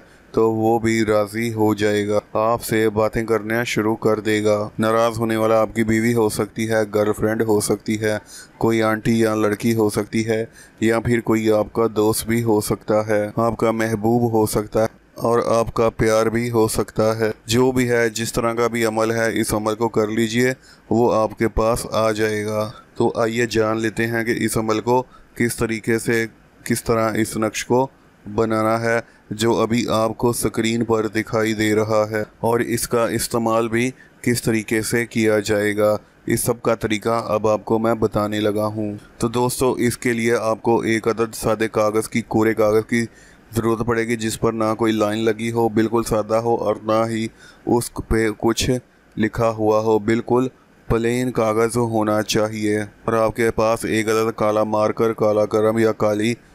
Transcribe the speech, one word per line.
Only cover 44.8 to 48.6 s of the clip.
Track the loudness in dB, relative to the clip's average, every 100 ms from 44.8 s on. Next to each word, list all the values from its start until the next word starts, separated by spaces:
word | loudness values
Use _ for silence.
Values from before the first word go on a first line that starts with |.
| 2
लाइन | 2 0 0
लगी | -2 -2 -2
हो, | 0 0
बिल्कुल | 2 2 0
सादा | 0 -2 0 0
हो | 0 0
और | 0 -2
ना | 0 0 0
ही | -2 -6 -10 -20 -10 -2
उस | 0 -2 -8
पे | -2 0 0
कुछ | 0 -2 0